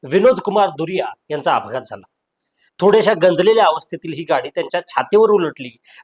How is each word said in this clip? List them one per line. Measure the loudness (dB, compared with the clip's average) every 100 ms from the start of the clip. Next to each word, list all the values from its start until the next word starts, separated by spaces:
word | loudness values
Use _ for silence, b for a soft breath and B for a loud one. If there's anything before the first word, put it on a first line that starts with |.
विनोद | -2 2 2 2
कुमार | -2 0 0
दुरिया | -2 -6 -6 -8 -10 _
यांचा | -6 -2 -2
अपघात | -2 -10 -12
झाला. | -18 _ _ _ _ _ _ _ -2
थोड्याशा | 2 4 2 2
गंजलेल्या | 2 2 2 4 2
अवस्थेतील | 0 -8 -14 -12
ही | -12
गाडी | -4 -4 -4
त्यांच्या | -8 -6 -8 -6
छातीवर | -8 0 2 4
उलटली | 4 0 -6 -16 -18 B B